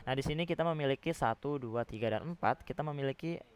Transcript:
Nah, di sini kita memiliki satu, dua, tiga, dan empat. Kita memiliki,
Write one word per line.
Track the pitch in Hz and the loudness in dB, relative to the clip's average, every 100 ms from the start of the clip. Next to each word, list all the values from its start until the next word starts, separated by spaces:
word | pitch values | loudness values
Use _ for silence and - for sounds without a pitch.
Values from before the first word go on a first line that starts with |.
| - | -2
Nah, | |
di | 135 | 0
sini | 135 151 170 | 0 0 0
kita | 165 | 2
memiliki | 165 156 139 135 160 | 2 4 2 2 0
satu, | 160 117 113 143 147 | 0 2 2 -2 -2
dua, | 120 113 117 | -2 -2 -2
tiga, | 107 113 | -2 0
dan | 107 160 175 | 0 -2 0
empat. | 104 131 | 0 0
Kita | - - 156 | -2 -6 -4
memiliki, | 143 135 135 160 170 - | -2 -2 -2 -4 -6 -10